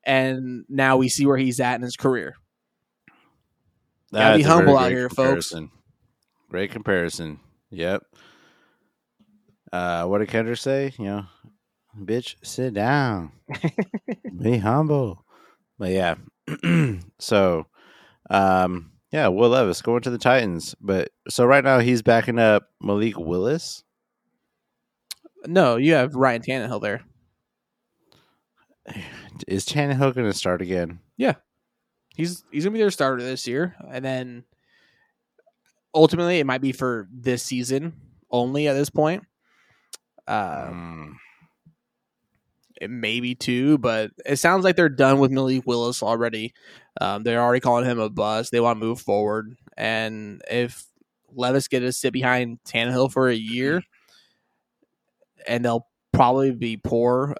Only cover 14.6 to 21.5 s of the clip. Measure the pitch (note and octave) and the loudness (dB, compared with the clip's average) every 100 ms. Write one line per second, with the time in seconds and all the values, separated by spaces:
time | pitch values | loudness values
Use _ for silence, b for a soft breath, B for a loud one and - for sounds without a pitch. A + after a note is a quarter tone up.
14.6 | G#2 C3 D#3 D3 A#2+ F2 _ b b b | 2 0 2 0 -2 -8 _ b b b
15.6 | _ _ F#2 F#2+ F2+ E2 - _ - D3+ | _ _ -4 -2 -2 -4 -10 _ -14 -6
16.6 | E3 E3+ C#3+ F#2+ F2+ _ - G#2+ F#2+ E2+ | 0 2 0 -4 -12 _ 0 4 4 2
17.6 | D#2 b b b b b - G2 F#2+ F#2 | -4 b b b b b -2 2 4 4
18.6 | F2+ F2+ E2 _ _ D3+ B2+ F#2 A#2 B2+ | 2 -2 -10 _ _ -2 0 4 4 4
19.6 | A2 E2+ - A#2+ A#2 A#2+ B2+ C3 A2 E2+ | 2 -2 -2 -2 -2 -2 2 4 2 -4
20.6 | - - G2 F#2+ - _ - - B2 | -8 -12 -4 -2 -2 _ -10 2 4